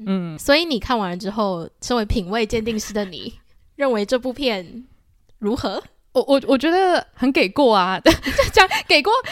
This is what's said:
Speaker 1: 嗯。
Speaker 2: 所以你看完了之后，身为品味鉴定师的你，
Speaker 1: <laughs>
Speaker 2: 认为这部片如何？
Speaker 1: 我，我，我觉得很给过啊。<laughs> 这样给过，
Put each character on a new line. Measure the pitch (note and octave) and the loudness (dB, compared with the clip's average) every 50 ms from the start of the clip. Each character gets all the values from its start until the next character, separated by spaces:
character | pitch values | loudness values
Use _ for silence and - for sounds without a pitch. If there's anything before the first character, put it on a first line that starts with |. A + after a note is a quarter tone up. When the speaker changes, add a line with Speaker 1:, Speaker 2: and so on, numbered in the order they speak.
| A3 | -6
Speaker 1:
嗯。 | G3 F#3+ F#3+ F3 E3+ D#3+ D3+ | -4 -4 -4 -4 -6 -10 -4
Speaker 2:
所 | - - C#4 | 0 2 2
以 | D#4 F4 | 2 2
你 | E4+ D4 G#3 | 0 -4 -4
看 | - - B3+ A3+ | -4 -2 -2 -2
完 | G3+ F3+ | -2 -4
了 | F3 | -6
之 | F3+ A3 G3 | -8 -8 -6
后， | G3+ A3 G#3+ G3 F#3 E3+ E3 - _ _ | -4 -2 -2 -2 -4 -6 -8 -12 _ _
身 | - - B3 | -6 -4 -2
为 | A#3+ G#3+ | -2 -2
品 | G#3 - A#3+ F#3 E3+ | -2 -2 -2 -2 -4
味 | G3+ A#3 A3+ | -4 -2 -2
鉴 | G#3 - A3+ A3 | -2 -2 -4 -4
定 | A3+ A3+ G#3+ | -4 -4 -6
师 | G#3+ - G3+ | -6 -6 -6
的 | G#3 G#3 | -6 -6
你， | F#3+ E3+ C3 - - - - _ _ _ | -6 -8 -14 -14 -16 -16 -18 _ _ _
Speaker 1:
<laughs> | _ _ _ _ | _ _ _ _
Speaker 2:
认 | - C#4 C4+ A#3+ | -4 -2 0 0
为 | G#3+ G#3 | 0 -2
这 | G3 C4 B3 | 0 -2 -2
部 | A#3+ C4 A#3+ | -2 -4 -6
片 | C4 C#4+ B3+ A3 F#3+ F3+ D#3+ - A#3 B3+ - _ _ _ _ _ _ _ _ _ - | -4 -2 -2 -2 -4 -6 -12 -16 -18 -20 -20 _ _ _ _ _ _ _ _ _ -8
如 | G#3+ G3+ A#3 | -4 -4 -2
何？ | - - G#3+ F#3+ B3 - - _ _ _ _ - | -2 -2 -4 -4 -6 -8 -12 _ _ _ _ -2
Speaker 1:
我， | C4 A#3 | -2 2
我， | C4+ C#4 C#4 B3+ - | 2 2 2 2 2
我 | C#4 B3+ | 2 2
觉 | B3+ D#4+ | 2 2
得 | E4+ F#4 F#4+ F#4 F4 C#4+ - - _ | 2 2 2 2 2 0 -2 -4 _
很 | - - C4 C4+ | -2 -2 0 2
给 | E4+ A#3+ F#3 | 2 2 2
过 | F#3+ - D4 B3 A3 | 2 2 4 4 4
啊。 | G3 F3+ F#3 F#3+ F3 | 4 2 0 0 2
<laughs> | - C#4+ D#4+ - - C#4 C4 - C5+ - - | 4 4 4 2 0 -4 0 0 0 4 6
这 | A4+ | 6
样 | F#4+ F#4+ - - - | 6 6 4 -2 0
给 | - F4+ D4+ C4+ | 2 4 4 4
过， | G4 A4 B4+ A#4+ - | 4 2 0 0 -4